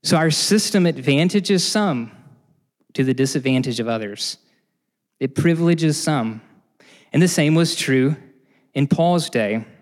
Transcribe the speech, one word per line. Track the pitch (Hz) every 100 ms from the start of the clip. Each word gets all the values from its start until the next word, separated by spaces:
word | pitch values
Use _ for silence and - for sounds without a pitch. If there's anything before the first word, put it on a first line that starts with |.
So | - 165
our | 160
system | 151 - 214 - 202 175
advantages | 143 131 139 175 202 175 190 175
some | 214 208 127 117 - - _ _ _ _ _ _
to | -
the | 135
disadvantage | 127 135 143 131 127 127 113
of | 117
others. | 113 107 104 - - _ _ _ _ _ _ _ _
It | 135
privileges | - 170 165 170 170 160 143
some. | - 147 113 110 - _ _ _ _ - _
And | 147
the | 175
same | 180 151 160
was | 165 -
true | - 131 131 151 - _ _ _ _
in | 135 139
Paul's | - 170 175 147
day. | 120 107 110 110 -